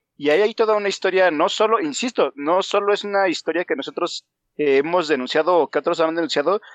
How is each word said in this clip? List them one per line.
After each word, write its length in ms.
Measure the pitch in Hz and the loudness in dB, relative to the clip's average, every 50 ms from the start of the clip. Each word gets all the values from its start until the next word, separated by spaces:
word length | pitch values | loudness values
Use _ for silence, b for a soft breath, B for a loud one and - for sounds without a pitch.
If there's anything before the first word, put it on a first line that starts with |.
| _ _ _ - | _ _ _ -6
Y 100 | 147 143 | -2 0
ahí 140 | 147 170 208 | 2 2 2
hay 120 | 214 226 | 0 0
toda 220 | - 226 214 214 | 0 0 2 2
una 120 | 208 202 196 | 0 0 -2
historia, 400 | 190 - - 190 180 185 185 180 | -4 -2 -2 0 2 2 2 2
no 180 | 160 143 165 202 | 2 2 0 0
solo, 320 | - - 214 214 226 226 | 0 0 0 2 2 0
insisto, 520 | - 147 139 - - 254 - - 185 139 - | -2 -4 -6 -6 -6 -4 -2 0 0 0 -2
no 260 | 135 143 151 170 190 190 | -4 -4 -2 0 0 0
solo 300 | - - 202 202 202 208 | 0 -2 -2 0 0 0
es 100 | 196 - | -2 -2
una 260 | 208 202 196 196 185 | -2 -2 0 0 0
historia 340 | 156 - - - 160 165 180 | -2 -4 -6 -4 -4 -4 -4
que 120 | - 160 | -4 -4
nosotros, 500 | 135 135 151 147 - 175 160 - - - _ _ _ _ _ _ - | -6 -6 -8 -8 -6 -6 -6 -6 -10 -16 _ _ _ _ _ _ -2
eh, 200 | 151 147 135 135 | 0 2 4 2
hemos 300 | 139 160 170 180 165 147 | 2 2 0 0 0 0
denunciado 480 | 151 131 127 120 - 156 156 165 185 170 | 0 -2 -2 0 0 0 2 2 2 2
o 120 | 143 - | 2 2
que 80 | - 151 | 0 -2
otros 220 | 143 175 170 160 | -2 0 0 0
han 140 | 165 160 160 | 0 0 0
denunciado, 460 | 170 165 151 - - 143 156 190 214 B B B | -2 -4 -2 -2 -2 0 0 0 -2 B B B